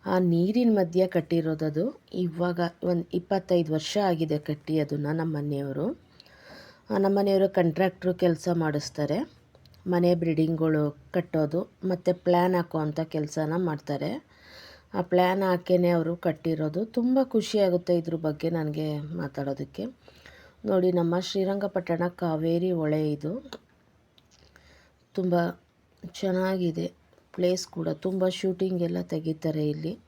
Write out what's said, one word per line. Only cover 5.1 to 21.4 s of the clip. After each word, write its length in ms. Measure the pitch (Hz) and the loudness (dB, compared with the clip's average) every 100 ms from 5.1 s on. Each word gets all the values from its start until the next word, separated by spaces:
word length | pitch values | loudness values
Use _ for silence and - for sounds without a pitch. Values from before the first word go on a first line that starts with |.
| 160 165 151 | -2 -2 -2
ಮನೆಯವರು. 640 | 147 139 139 139 185 339 _ _ - - - - - - _ | -4 -4 -4 -4 -4 -6 _ _ -20 -20 -20 -20 -20 -20 _
ಆ, 80 | 208 | 0
ನಮ್ಮ 200 | 196 196 | 2 2
ಮನೆಯವರು 360 | 202 196 190 | 4 4 2
ಕಾಂಟ್ರಾಕ್ಟ್ರು 600 | 190 170 160 190 180 180 | 2 0 2 0 0 -4
ಕೆಲಸ 340 | 180 180 160 - | 2 2 2 0
ಮಾಡಿಸ್ತಾರೆ, 800 | 170 156 147 - - 143 165 311 - _ _ - - - | 0 0 -2 -6 -4 -2 -2 -4 -12 _ _ -20 -12 -2
ಮನೆ 280 | 175 175 | 2 4
ಬಿಲ್ಡಿಂಗ್‌ಗಳು 800 | 175 165 156 160 160 160 156 147 147 - | 4 2 2 2 2 2 2 0 -4 -6
ಕಟ್ಟೋದು 500 | 180 170 160 151 160 - _ | -4 -2 -2 0 -2 -6 _
ಮತ್ತು 400 | 185 180 185 180 | -6 -2 -2 0
ಪ್ಲ್ಯಾನ್ 300 | - 175 180 | 2 4 4
ಹಾಕುವಂಥ 460 | 180 170 160 151 151 | 2 0 -2 -2 -4
ಕೆಲಸನ 520 | 160 160 147 160 151 170 | -4 -4 -4 -2 -2 0
ಮಾಡ್ತಾರೆ. 760 | 180 147 - 143 147 262 _ _ - - - - _ | -2 -4 -6 -4 -4 -6 _ _ -20 -20 -20 -20 _
ಆ 80 | 202 | -6
ಪ್ಲ್ಯಾನ್ 400 | 175 180 180 190 | 0 4 4 2
ಹಾಕೇನೆ 460 | 190 180 175 180 175 | 0 0 2 4 4
ಅವರು 280 | 170 160 170 | 2 0 -2
ಕಟ್ಟಿರೋದು. 680 | 170 - 165 156 156 165 | -4 -2 -2 -2 -2 -4
ತುಂಬ 340 | 220 247 240 262 | -4 -2 2 2
ಖುಷಿಯಾಗುತ್ತೆ 760 | 262 226 - 214 190 175 175 175 | 2 0 0 2 2 2 2 0
ಇದ್ರ 160 | 170 | 0
ಬಗ್ಗೆ 360 | 165 156 151 165 | -2 -2 -2 -2
ನನಗೆ 500 | 170 151 151 156 147 | -2 -2 -4 -4 -4
ಮಾತಾಡೋದಕ್ಕೆ. 840 | 147 175 147 135 139 139 139 - 220 - - - - - - _ | -6 -8 -8 -6 -6 -6 -8 -8 -10 -12 -20 -20 -20 -20 -20 _
ನೋಡಿ, 280 | 214 190 180 | 0 2 4
ನಮ್ಮ 280 | 175 170 175 | 4 2 0
ಶ್ರೀರಂಗಪಟ್ಟಣ 880 | 180 202 | -2 -2